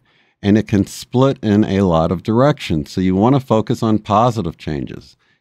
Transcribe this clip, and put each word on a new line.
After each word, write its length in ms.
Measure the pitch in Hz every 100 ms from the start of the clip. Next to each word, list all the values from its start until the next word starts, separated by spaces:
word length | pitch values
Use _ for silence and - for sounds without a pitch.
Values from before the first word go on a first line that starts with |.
| _ _ _ _
And 160 | 101 107
it 100 | 101
can 180 | 101 101
split 520 | - - 123 135 139
in 220 | 110 101
a 180 | 107 98
lot 300 | 98 80 82
of 120 | 90
directions. 680 | - 110 139 147 - 80 71
So 80 | -
you 160 | 92 92
wanna 240 | 113 139
focus 420 | - 113 104 120
on 160 | 113 107
positive 580 | - 104 123 107 82 76
changes. 580 | - 71 62 - - _ _ _